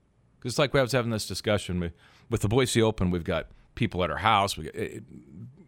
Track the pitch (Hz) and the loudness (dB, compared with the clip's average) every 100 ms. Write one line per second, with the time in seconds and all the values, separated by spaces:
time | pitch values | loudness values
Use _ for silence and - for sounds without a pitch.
0 | _ _ _ _ 123 120 143 143 123 127 | _ _ _ _ -6 0 2 2 2 2
1 | 117 110 - 95 - 104 - 90 85 - | 0 -2 -4 -4 0 0 0 -4 -4 -8
2 | - _ - 107 101 120 127 117 110 107 | -20 _ -4 -2 2 2 2 4 2 2
3 | 92 87 82 82 - - _ - 113 87 | 0 0 -2 -4 -4 -16 _ -4 -2 0
4 | 85 76 104 107 98 - 78 - 101 - | -2 2 4 4 2 -2 -8 -6 -8 -8
5 | - - 67 73 117 135 | -16 -20 -20 -18 -18 -20